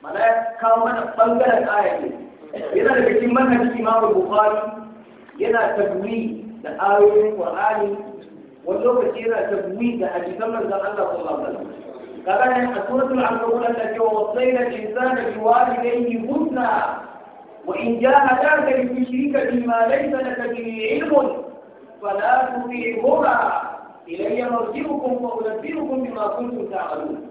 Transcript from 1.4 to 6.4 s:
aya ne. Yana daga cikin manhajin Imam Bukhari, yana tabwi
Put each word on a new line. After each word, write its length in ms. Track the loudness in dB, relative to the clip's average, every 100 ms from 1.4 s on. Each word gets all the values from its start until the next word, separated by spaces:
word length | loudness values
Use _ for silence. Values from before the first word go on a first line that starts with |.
| 4 4 2
aya 240 | 2 2 0
ne. 80 | -4 -8 -14 -18 -14 -10 -2
Yana 220 | 2 4 4
daga 180 | 4
cikin 200 | 4 4 4
manhajin 400 | 4 4 2 0
Imam 360 | 2 4 4
Bukhari, 460 | 2 2 4 4 2 -4 -8 -16 -20 -20 -20 -20 -6
yana 400 | 0 2 2 0
tabwi 640 | 0 0 -2 -2 -4 -6